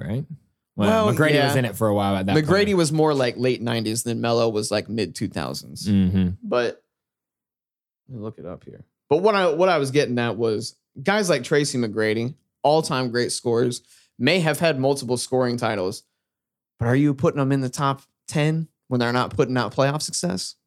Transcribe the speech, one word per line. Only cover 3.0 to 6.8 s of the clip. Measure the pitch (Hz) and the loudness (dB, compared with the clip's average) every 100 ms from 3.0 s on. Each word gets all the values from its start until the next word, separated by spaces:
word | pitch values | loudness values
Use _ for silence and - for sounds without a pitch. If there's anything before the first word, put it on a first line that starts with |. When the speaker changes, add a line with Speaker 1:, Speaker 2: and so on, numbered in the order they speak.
| 156 | 2
Speaker 2:
like | 139 120 117 | 2 0 0
late | 127 120 | 0 0
nineties, | 120 117 107 113 | -2 -2 -2 -4
then | 117 117 | -4 -4
Melo | 117 117 117 | 0 2 2
was, | 107 107 | 0 -2
like, | 104 - | -4 -2
mid | 110 90 - | -4 -4 -4
two | 101 | -6
thousands. | 90 65 69 - - 90 | -4 -6 -8 -12 -8 0
Speaker 1:
Mm-hmm. | 98 92 95 90 95 | 2 4 2 0 -2
Speaker 2:
But | 214 123 120 - | -2 0 0 -4